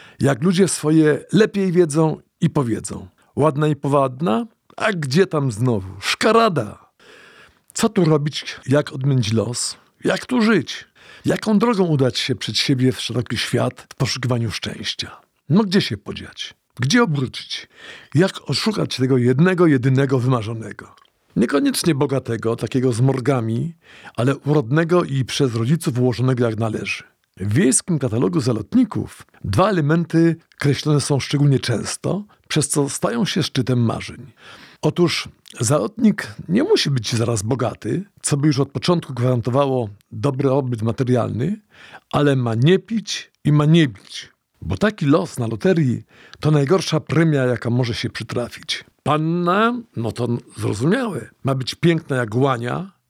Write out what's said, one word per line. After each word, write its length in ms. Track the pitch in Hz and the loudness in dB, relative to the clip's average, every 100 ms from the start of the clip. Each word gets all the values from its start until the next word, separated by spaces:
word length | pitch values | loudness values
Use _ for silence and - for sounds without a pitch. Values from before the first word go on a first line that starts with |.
| - - | -18 -2
jak 240 | 135 143 | 0 2
ludzie 240 | 160 175 185 | 2 2 2
swoje 560 | - 151 160 151 143 - | 0 2 4 4 2 0
lepiej 380 | 175 214 202 190 | 2 2 0 0
wiedzą 460 | 170 170 143 156 - _ - | 2 2 2 0 0 _ -4
i 80 | 170 | -2
powiedzą. 580 | - 123 101 - 95 92 _ _ - | 0 -2 -4 -6 -12 -14 _ _ 0
Ładna 320 | 151 143 151 | 0 2 0
i 80 | 147 | 0
powładna? 680 | 143 143 135 127 170 226 226 _ _ - | 0 2 2 -2 -2 -2 -4 _ _ -4
A 140 | 220 | -2
gdzie 360 | 190 139 143 185 | -2 0 2 2
tam 240 | 160 139 | 0 -2
znowu? 380 | 101 127 110 92 95 | 0 0 0 -4 -8
Szkarada! 920 | - - 226 226 226 151 104 - _ _ - - - - - _ _ | -6 -2 2 4 2 0 -6 -10 _ _ -20 -20 -20 -20 -20 _ _
Co 160 | - 226 | -2 -2
tu 160 | 220 165 | 2 4
robić, 540 | 156 147 - - - - | 4 0 -6 -12 -10 0
jak 280 | 139 147 | 0 0
odmienić 400 | 143 135 131 104 | -4 0 0 2
los? 440 | 110 104 120 - - _ _ | 0 -2 -4 -8 -10 _ _
Jak 220 | - 185 - | -2 -2 -2
tu 160 | 254 | 0
żyć? 460 | 220 208 120 - - _ - - - | 2 2 0 -10 -16 _ -20 -8 -4
Jaką 340 | 160 - 208 | -2 2 2
drogą 260 | 233 202 180 | 2 2 2
udać 340 | 147 131 - | 2 2 0
się 160 | - 120 | -4 -4
przed 220 | - 107 | -4 -4
siebie 340 | - 131 127 | 0 2 2
w 100 | 113 | 0
szeroki 360 | - 117 113 113 | -4 -4 -4 -4
świat 500 | - 120 120 - - | -2 -2 -2 -6 -12
w 20 | - | -6
poszukiwaniu 560 | 127 - 123 123 117 | -4 -2 -2 -2 -2
szczęścia? 680 | - - - 110 - - - _ _ - | -6 -8 -8 -8 -8 -10 -14 _ _ 0
No 140 | 165 | 2
gdzie 180 | 214 190 | 2 2
się 160 | - 104 | 0 -4
podziać? 560 | - - 87 - - - _ - | -10 -14 -14 -16 -16 -18 _ -6
Gdzie 240 | 123 233 | 0 2
obrócić? 640 | 240 139 123 - - - - - - - - 135 | 2 0 -4 -6 -12 -12 -14 -20 -20 -20 -4 0
Jak 340 | 185 - - | 0 0 -6
oszukać 480 | 131 - 208 147 - | -4 -2 -2 -2 -2
tego 200 | 127 131 | 0 2
jednego, 500 | 120 131 180 180 175 | 4 4 4 4 4
jedynego 520 | 135 135 131 139 135 | 4 4 2 2 2
wymarzonego? 760 | 123 127 107 117 104 - - - _ _ _ - | 2 0 -2 -8 -10 -14 -18 -20 _ _ _ -2
Niekoniecznie 600 | 226 285 285 - 175 143 | 0 2 0 0 0 0
bogatego, 600 | 143 135 - 113 110 113 | 0 -2 -4 -4 -2 -4
takiego 380 | 113 131 127 | -2 0 0
z 80 | 113 | 2
morgami, 720 | 135 135 123 135 113 117 151 165 _ - - - | 2 2 0 0 0 -4 -4 -8 _ -20 -12 -4
ale 200 | 123 135 | -2 0
urodnego 680 | 139 151 113 147 170 175 | 0 0 2 0 2 0
i 220 | - 135 120 | 0 -2 -2
przez 300 | - 139 113 | -2 -2 0
rodziców 440 | 113 160 - 120 | 0 0 0 0
ułożonego 460 | 127 120 127 123 120 | 0 2 0 2 0
jak 140 | 104 | 0
należy. 440 | 113 107 98 - - _ _ - | -4 -4 -6 -10 -12 _ _ -8
W 160 | 101 | -2
wiejskim 460 | 110 226 240 - 160 | 2 2 2 0 -2
katalogu 400 | 127 107 180 175 | -2 0 0 0
zalotników 840 | 120 107 - 247 254 - - - - _ | 0 -2 0 2 2 0 -8 -10 -20 _
dwa 260 | - 98 196 | -4 2 2
elementy 680 | 190 143 170 165 165 165 165 _ - | 2 2 2 2 2 4 2 _ -4
kreślone 440 | 143 135 147 147 | 0 0 2 0
są 180 | - 143 | 2 -2
szczególnie 400 | - 147 143 131 | 0 2 4 2
często, 640 | - 107 - - - 175 208 _ - | 0 -4 -4 -6 -4 -4 -6 _ -6
przez 220 | 160 143 | -2 0
co 200 | - 139 | 0 -2
stają 360 | - 185 233 190 | -2 -2 0 -2
się 180 | - | -2
szczytem 360 | 139 - 120 123 117 | -2 -2 0 0 0
marzeń. 460 | 92 - - - - - - - - | -2 -8 -16 -20 -20 -20 -20 -20 -4
Otóż 480 | 160 156 175 - - - - - | -2 2 0 0 -8 -14 -16 -4
zalotnik 760 | 113 151 214 - 220 202 - - - | 0 0 0 2 2 2 -4 -12 -2
nie 140 | 190 | 0
musi 280 | 349 427 156 | 2 2 2
być 240 | 131 101 117 | -2 -2 -2
zaraz 280 | 113 113 | 0 0
bogaty, 600 | 107 123 117 107 104 143 202 _ | -2 -2 -2 -4 -4 -4 -6 _
co 160 | - 147 | -4 0
by 100 | 151 | 2
już 120 | 131 | 2
od 120 | 139 | 0
początku 420 | 127 - 175 - | -2 0 0 -2
gwarantowało 760 | 123 123 123 113 123 143 131 110 104 _ | -2 0 0 0 2 2 0 -2 -8 _
dobry 400 | 110 139 131 139 | -4 -2 0 0
obbyt 300 | 135 131 120 | 2 0 -2
materialny, 800 | 110 110 120 123 107 101 147 220 _ - - - _ | -2 -2 0 0 0 -2 -4 -4 _ -20 -20 -20 _
ale 240 | 139 147 135 | 0 2 2
ma 200 | 120 113 | 0 2
nie 240 | 139 190 | 4 4
pić 520 | - 226 175 - - _ | 0 -6 -6 -10 -12 _
i 80 | - | 0
ma 140 | 147 147 | 2 6
nie 220 | 165 147 | 4 4
bić. 440 | 101 - - - _ _ _ | 0 -18 -18 -20 _ _ _
Bo 160 | 85 101 | -8 -2
taki 280 | 214 214 143 | -2 0 2
los 340 | 156 180 - | 2 2 -6
na 80 | 113 | -6
loterii 560 | 110 185 175 135 113 - _ - - | 0 2 2 2 0 -6 _ -20 -4
to 120 | 151 | 2
najgorsza 480 | 156 139 185 165 156 | 2 4 2 0 -4
premia, 440 | - 156 165 143 | 0 2 2 2
jaka 260 | 127 117 123 | 0 -2 -2
może 240 | 120 120 | -2 -2
się 160 | 113 113 | -4 -6
przytrafić. 760 | - 113 120 117 - - - - _ | -8 -8 -6 -6 -10 -10 -10 -10 _
Panna, 680 | - 151 160 170 175 190 226 240 226 - | -2 0 0 -2 0 2 0 -2 -8 -6
no 160 | 113 | -6
to 160 | 113 120 120 - - | -4 -2 -4 -6 -8
zrozumiałe, 720 | 110 104 135 240 240 156 - _ | -4 -2 0 0 -2 -6 -10 _
ma 120 | 127 135 | -4 -2
być 200 | 123 - | -4 0
piękna 400 | 170 165 - 131 | 2 2 0 -4
jak 200 | 117 113 | -2 0
łania, 560 | 139 123 120 139 190 - _ | 0 0 -4 -6 -8 -14 _